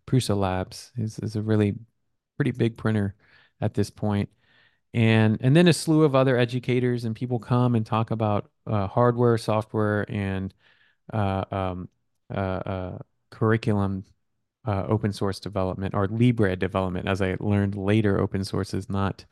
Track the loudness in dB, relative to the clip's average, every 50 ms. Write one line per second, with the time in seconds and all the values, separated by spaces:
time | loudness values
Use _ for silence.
0 | _ 0 0 0 2 2 0 0 0 0 0 -2 -4 -6 -10 -16 -20 -14 -8 -8
1 | -6 -6 -6 -6 -8 -6 -4 -4 -2 0 2 2 2 2 0 -2 -8 -18 _ _
2 | _ _ _ _ _ _ _ -4 -2 -2 0 0 0 -2 -2 -2 -2 0 0 0
3 | 0 -2 -4 _ _ _ _ _ _ _ _ -4 -4 -4 0 -2 -2 -2 -4 -6
4 | -4 -2 0 0 -2 -4 _ _ _ _ _ _ _ _ _ _ _ _ -2 2
5 | 4 4 6 6 6 4 2 2 2 4 6 6 6 6 4 2 2 2 2 4
6 | 4 4 4 4 4 4 4 2 2 0 -2 -4 -2 -2 0 0 0 0 -2 -2
7 | -2 -4 -6 -4 -6 -4 -4 -4 -2 0 2 2 2 4 2 0 0 0 0 0
8 | 0 0 -2 -2 0 0 0 -2 -4 _ _ _ -8 -4 -2 -2 -2 0 2 2
9 | 4 4 4 4 4 4 2 2 0 0 -2 -2 -2 -2 -2 -2 0 0 0 0
10 | -2 -2 -4 -4 -4 -4 -4 -4 -6 -6 -8 _ _ _ _ _ _ _ _ _
11 | _ -6 -4 -2 0 0 0 -2 -4 -4 -4 -4 -4 -4 -4 -6 -10 -12 _ _
12 | _ _ _ _ _ -8 -6 -4 -4 -2 -4 -4 -6 -6 -6 -6 -6 -8 -10 -12
13 | -16 _ _ _ _ _ -6 0 2 2 2 2 2 0 0 0 0 0 -2 -4
14 | -8 _ _ _ _ _ _ _ _ _ _ _ -6 -4 -4 -2 0 0 0 0
15 | 0 -2 -4 -2 -4 -4 -4 -6 -8 -8 -4 -2 -2 -2 -4 -4 -6 -4 -2 -2
16 | -2 0 0 2 2 2 4 2 2 0 0 0 -2 -2 -2 -2 -2 -2 -4 -4
17 | -4 -2 -2 0 0 -2 -2 -2 -2 0 2 2 2 0 -2 -2 0 2 2 4
18 | 4 2 2 0 0 -2 -2 -4 -6 -4 -4 -4 -4 -4 -6 -8 -6 -4 -4 -2
19 | -2 -2 -4 -6 -12 _